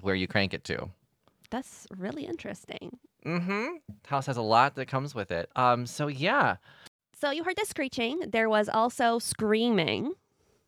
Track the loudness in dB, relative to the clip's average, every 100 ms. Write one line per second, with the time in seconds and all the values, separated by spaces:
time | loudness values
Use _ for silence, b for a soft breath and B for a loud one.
0 | 0 0 2 2 0 -2 -6 -6 -6 -12
1 | _ _ _ _ _ -10 -10 -16 -18 -12
2 | -10 -8 -8 -10 -10 -14 -14 -14 -14 -16
3 | _ _ -6 -4 -2 -4 -4 -8 -14 -20
4 | -4 -2 -2 -2 4 6 6 2 -4 -4
5 | -4 -6 -4 -4 -2 2 4 4 0 -4
6 | -4 -2 0 2 2 0 B B B -20
7 | _ -6 -4 -2 -2 -2 -4 -4 -4 -2
8 | -2 -2 -2 0 4 4 2 2 2 2
9 | 2 2 -2 -2 2 4 4 4 2 0
10 | -2 -6 _ _ _ _